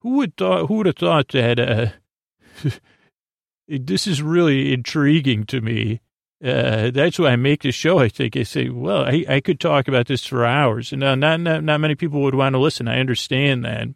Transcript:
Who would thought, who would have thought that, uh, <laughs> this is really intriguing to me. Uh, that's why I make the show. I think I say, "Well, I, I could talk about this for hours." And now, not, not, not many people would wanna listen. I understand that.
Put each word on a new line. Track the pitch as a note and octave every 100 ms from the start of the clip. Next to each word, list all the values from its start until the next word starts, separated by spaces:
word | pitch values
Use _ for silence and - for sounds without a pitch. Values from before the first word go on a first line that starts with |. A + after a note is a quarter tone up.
Who | A#3+ C4+
would | A3+ -
thought, | F#3 F#3 D#3+
who | A3
would | G3
have | -
thought | F3 D#3+ C3+
that, | C3+ A#2 A#2+
uh, | B2 A2 A2+ - _ _ _ _ _ -
<laughs> | D3 - _ _ _ _ _ _ _ _ -
this | C#3+ C3 F#3+ G#3
is | C#3+
really | D3+ F3 E3 C3+ C#3
intriguing | B2+ A#2+ D#3 C#3 D#3 C3+ A2 G#2+
to | C3
me. | A2 A2+ A2 A2+ _ _ _ _
Uh, | C3 C3 B2 A2 A2+
that's | C3 E3+ F3
why | D#3
I | A#2+
make | C3+ D3
the | C3+
show. | - D#3 F3+
I | A#2+
think | - B2 C3+
I |
say, | - C#3+ B2+
"Well, | B2 D3 G3 B2+
I, | D3 -
I | C3+
could | - E3+
talk | E3+ D3 C3+
about | C3 A#2+
this | C3
for | - B2+ A#2
hours." | C3+ C#3 A2 B2+
And | C3+
now, | C#3 C3
not, | D3+ D#3+
not, | E3+ D#3+
not | D#3 D3+
many | D#3 D3+
people | E3+ C#3+
would | C#3 C3
wanna | C3+ C3
listen. | D3+ - A#2
I | A#2+
understand | C3 A#2 - C3 C#3+ B2+ A#2
that. | A2+ A2+